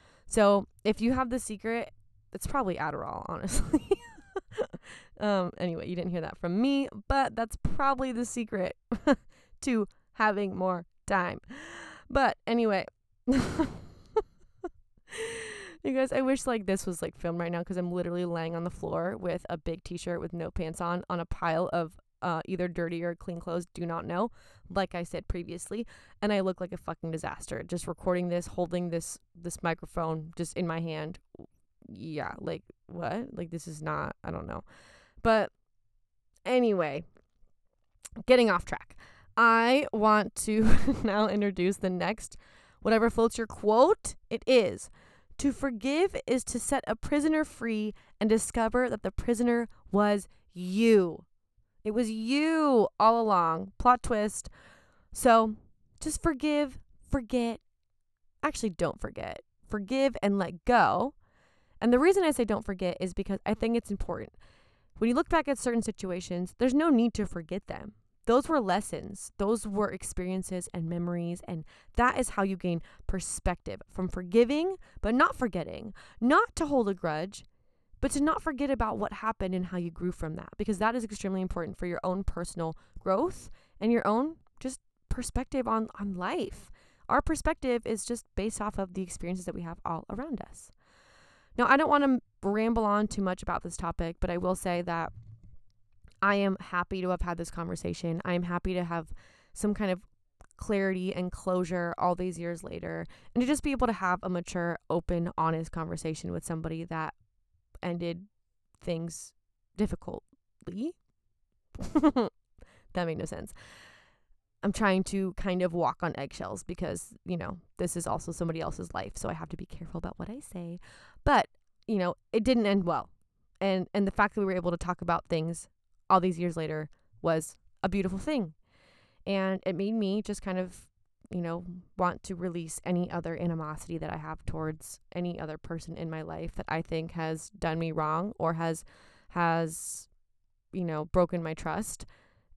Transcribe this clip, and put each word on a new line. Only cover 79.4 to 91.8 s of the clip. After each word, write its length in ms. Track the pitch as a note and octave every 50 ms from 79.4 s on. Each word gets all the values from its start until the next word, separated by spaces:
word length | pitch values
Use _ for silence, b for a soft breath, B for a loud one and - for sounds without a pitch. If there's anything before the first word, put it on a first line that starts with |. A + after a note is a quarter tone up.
| G3 F#3 F#3
and 120 | F3+ F#3
how 100 | F3 F#3
you 140 | F3+ E3+ E3+
grew 220 | E3 - F3 F3+
from 240 | - - E3+ D#3 D#3
that, 140 | - - - -
because 220 | - G#3 - G#3 F3
that 160 | G#3+ A3+ A#3
is 100 | B3+ A3+
extremely 360 | G#3 G#3+ - - F#3+ F#3+ F#3+
important 360 | F#3 F3+ - F3+ E3 - F#3
for 100 | - F3
your 140 | F3 F3 - -
own 200 | F#3 F3+ G3 G3
personal 520 | - - E3+ F3 - - F3 E3 D#3+ D#3+ b b b b b
growth 520 | - F#3+ F#3+ G#3 D4+ F#4 - - - - b b b b b b
and 120 | G#3 A3
your 140 | A#3 A#3 -
own 300 | - G#3+ A#3 C#4 D#4+ E4 - - - _ -
just 200 | - C4 C4 - _ _ _ _ _ _
perspective 580 | - B3 B3 - - B3 B3+ - - C4+ A#3+
on, 220 | A#3 A3 A3 A3 G#3+ - -
on 160 | G3+ G3+ F#3+
life. 560 | F3+ F3+ G3+ D4 F4+ - - - - - - b b b b b b b b
Our 140 | - C#4+
perspective 640 | - - D#4+ - - D#4 E4 - - C4 A#3+ A#3+ -
is 180 | - A3+ G3+ -
just 220 | - A#3+ A3+ - _ _
based 260 | - G3 A3 - -
off 180 | G#3 G#3+ - G3+
of 160 | G3 F#3 F3+
the 80 | F#3+
experiences 440 | F#3 F3 - - F3+ E3+ F#3 F#3 F3+
that 80 | F3+ E3+
we 80 | F3+
have 160 | E3+ E3 E3+ - -
all 200 | - E3 D#3+ - -
around 320 | G3+ A3 C#4 E4 C4+ -
us. 280 | - - - - - - _ b b b b b b b b b b b b b b b b
Now, 100 | - B3
I 100 | - C4+
don't 120 | C#4